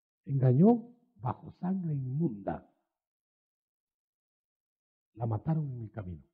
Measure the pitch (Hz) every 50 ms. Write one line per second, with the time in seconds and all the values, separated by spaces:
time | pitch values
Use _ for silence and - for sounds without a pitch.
0 | _ _ _ _ _ - 139 135 123 131 123 131 175 220 240 233 220 - - _
1 | _ _ _ - - - - - 151 - - - - 180 190 196 175 165 151 139
2 | 131 127 127 147 170 160 110 101 98 90 85 - - - _ _ _ _ _ _
3 | _ _ _ _ _ _ _ _ _ _ _ _ _ _ _ _ _ _ _ _
4 | _ _ _ _ _ _ _ _ _ _ _ _ _ _ _ _ _ _ _ _
5 | _ _ _ 110 117 117 110 107 - 151 160 156 151 139 127 120 113 107 - 117
6 | 101 92 87 76 67 _